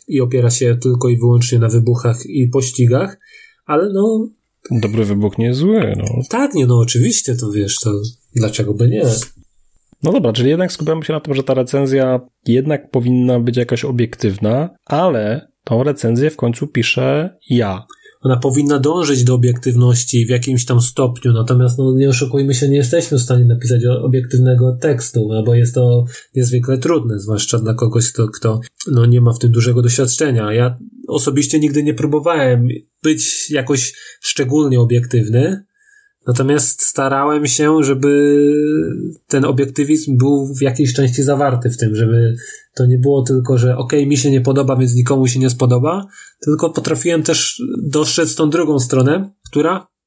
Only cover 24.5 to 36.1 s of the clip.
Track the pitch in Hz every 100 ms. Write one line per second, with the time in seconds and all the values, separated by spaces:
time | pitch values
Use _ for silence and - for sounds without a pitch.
24.5 | 123 127 123 156 127 - 120 107 110 110
25.5 | 120 120 127 123 120 120 - - 135 120
26.5 | 123 123 131 160 160 117 104 101 104 -
27.5 | 113 110 117 117 117 113 - 107 - 113
28.5 | 110 - _ - 123 120 120 120 117 120
29.5 | 117 117 120 120 120 131 - 156 120 104
30.5 | 113 123 123 - - - - 147 135 135
31.5 | 160 151 143 147 127 147 151 160 160 131
32.5 | 123 123 123 - _ 156 151 - - -
33.5 | 147 127 135 - - - - - - 127
34.5 | 147 147 123 117 120 120 120 107 117 156
35.5 | 190 - _ _ _ _